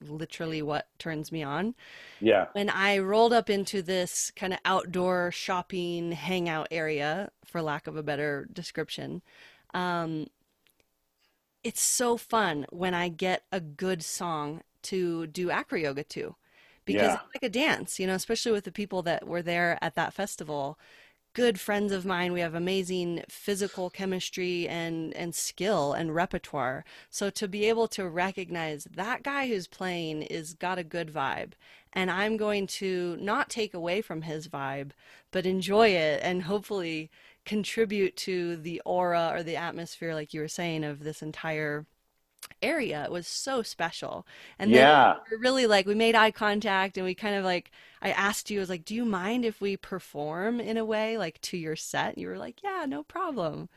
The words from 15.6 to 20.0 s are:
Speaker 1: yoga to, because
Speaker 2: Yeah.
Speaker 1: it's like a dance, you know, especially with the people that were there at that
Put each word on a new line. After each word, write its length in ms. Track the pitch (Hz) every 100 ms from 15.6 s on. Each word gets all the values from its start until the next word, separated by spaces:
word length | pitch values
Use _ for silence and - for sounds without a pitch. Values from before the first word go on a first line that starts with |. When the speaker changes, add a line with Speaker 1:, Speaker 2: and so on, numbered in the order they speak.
| - 208
Speaker 1:
yoga 260 | 147 139
to, 320 | 151 - - - _ _ - _
because 180 | - 104
Speaker 2:
Yeah. 120 | -
Speaker 1:
it's 200 | - -
like 80 | 269
a 60 | 247
dance, 500 | 240 302 117 - -
you 80 | 185
know, 80 |
especially 380 | 190 - 226 240
with 100 | 208
the 80 | 190
people 320 | 190 202 185
that 240 | 170 160 -
were 160 | 170
there 340 | 170 175 175 165
at 140 | 165
that 160 | -